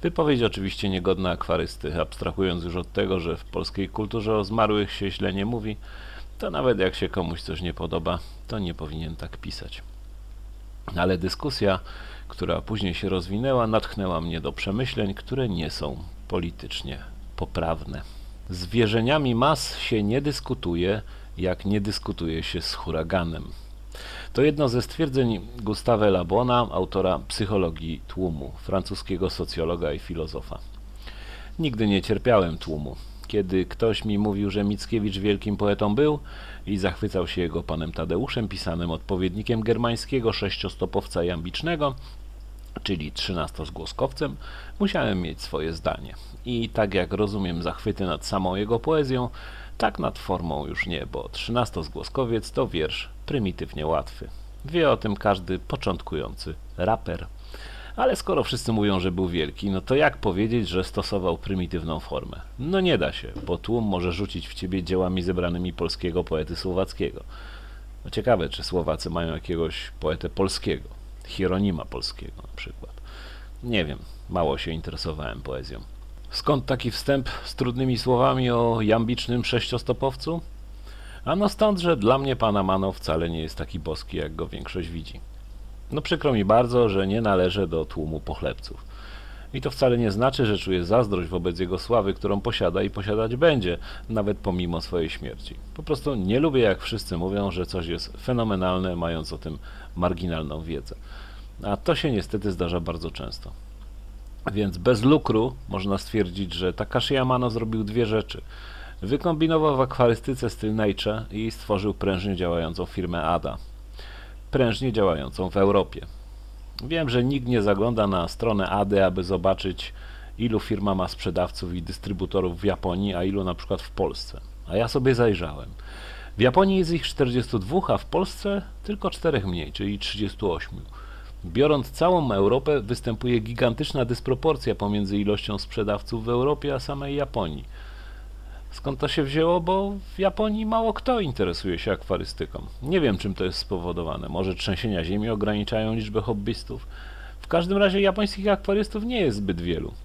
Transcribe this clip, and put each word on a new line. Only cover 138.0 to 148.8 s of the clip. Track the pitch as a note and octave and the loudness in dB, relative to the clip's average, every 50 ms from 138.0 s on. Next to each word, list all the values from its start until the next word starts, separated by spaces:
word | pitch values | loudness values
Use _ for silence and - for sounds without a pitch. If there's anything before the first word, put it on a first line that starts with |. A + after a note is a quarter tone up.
| - - - - - - - - - - - - - - | -14 -14 -14 -14 -14 -14 -14 -14 -14 -14 -14 -14 -12 -12
Skąd | - - - C#3 C3+ B2+ | -12 -8 -4 -4 -4 -2
to | - C#3+ | -2 -2
się | - - D3+ | 2 0 0
wzięło? | C3+ C#3 D#3 D#3+ E3 F3 F3+ | 2 2 2 4 4 4 4
Bo | E3 E3+ F#3 F#3+ G3 G3 G3+ G3+ - - - | 2 2 2 2 2 0 -4 -6 -8 -10 -4
w | - | 0
Japonii | F#3+ G3 F#3 - G#3+ G#3+ G#3 G#3+ A3 | 0 0 2 2 0 0 2 0 0
mało | G#3+ A3 A3+ A3+ A3+ G#3+ | 0 2 2 2 2 0
kto | - - - B3+ A#3 | 0 0 2 2 2
interesuje | G3+ D3+ A#2+ - G#2 F2+ E2+ - - G2 F2 E2 | 2 0 0 0 0 0 0 -2 -2 -2 -2 0
się | - - G2 | 0 0 0
akwarystyką. | - - - F#2+ F2 F2+ - - - - D#2 - - E2+ F2 - - A#2+ | 0 0 -2 0 0 0 -4 -6 -6 -6 -6 -6 -8 -8 -10 -10 -8 -4
Nie | C3+ E3+ G3 | 2 2 4
wiem, | D#3 B2+ G2+ F2+ | 4 4 4 2
czym | - G#2 F#2+ | 0 -2 0
to | - G2 | 0 0
jest | F#2 F2 - | 0 0 -2
spowodowane. | - - G2+ F2+ E2+ F2 F2 F2 E2+ D#2+ D2 C#2+ C#2+ C#2+ | -4 -2 -2 -2 -2 -2 -2 -2 -2 -2 -4 -4 -4 -4
Może | C#2+ E2+ F#2+ F#2+ F2+ | -2 0 0 0 0
trzęsienia | E2 - - G2+ - - A#2 G#2 F2 E2 | -2 0 -2 0 0 0 0 0 0 0
ziemi | D#2+ F#2+ G#2 G#2+ A#2 | 0 0 0 0 0
ograniczają | A2+ G#2 G#2 G#2 G#2 G#2 G#2 - - A2 A2 A2 A2+ | 0 0 2 2 2 0 0 0 0 0 0 0 0
liczbę | A2+ A2+ G#2 G#2 A2 | -2 -2 0 -2 -2
hobbystów? | G2+ - A2+ G#2 G2+ A2 - - - - A#2 A#2 - - - - - - - - - - - - | 0 0 -2 -2 0 -2 -4 -4 -4 -10 -10 -10 -10 -12 -12 -12 -12 -12 -12 -12 -12 -14 -14 -14
W | - | -6
każdym | - - E3+ F3 F3 G3 G3+ | 0 2 2 2 4 4 6
razie | G3+ G3 F#3 G3 | 6 6 6 6
japońskich | G3 G3 F#3 G3+ G#3 G3+ - - F#3+ G#3 | 4 4 4 4 0 0 0 0 2 2
akwarystów | G3+ G3 - - G3+ G#3 | 2 2 4 2 2 2